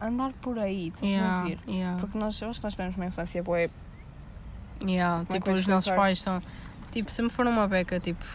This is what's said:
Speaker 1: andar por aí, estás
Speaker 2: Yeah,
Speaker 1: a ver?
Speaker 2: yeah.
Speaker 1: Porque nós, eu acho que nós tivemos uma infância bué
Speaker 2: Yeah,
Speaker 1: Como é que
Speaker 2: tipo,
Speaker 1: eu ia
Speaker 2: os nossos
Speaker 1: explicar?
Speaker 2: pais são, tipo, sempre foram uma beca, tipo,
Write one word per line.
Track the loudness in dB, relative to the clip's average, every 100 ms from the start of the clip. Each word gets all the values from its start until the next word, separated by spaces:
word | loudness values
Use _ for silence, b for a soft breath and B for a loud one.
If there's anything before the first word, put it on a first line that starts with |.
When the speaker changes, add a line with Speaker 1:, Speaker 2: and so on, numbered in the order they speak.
Speaker 1:
andar | -4 -2 -2 -4
por | -4 -2
aí, | -2 -2 -4
estás | -2 0
Speaker 2:
Yeah, | 2 4 2
Speaker 1:
a |
ver? | 0 -4 -4
Speaker 2:
yeah. | -2 -2 -2
Speaker 1:
Porque | -2 -2
nós, | -2 -2
eu | -6
acho | -6
que | -6
nós |
tivemos | -4 -4 -2
uma | -4
infância | -4 -4 -4
bué | 0 2 2 -2 -16 -16 -16 -16 -14 -14 -14 -12 -12 -6
Speaker 2:
Yeah, | 0 4 4 2
Speaker 1:
Como |
é | 0
que | 0
Speaker 2:
tipo, | 2
Speaker 1:
eu |
ia | 2
Speaker 2:
os | 6
nossos | 4 6
Speaker 1:
explicar? | 6
Speaker 2:
pais | 6 4
são, | 0 -2 -4 B B B -6
tipo, | -4 -2
sempre | 0 0
foram | 4 4
uma | 6 4
beca, | 4 2 0
tipo, | -2 -4 -6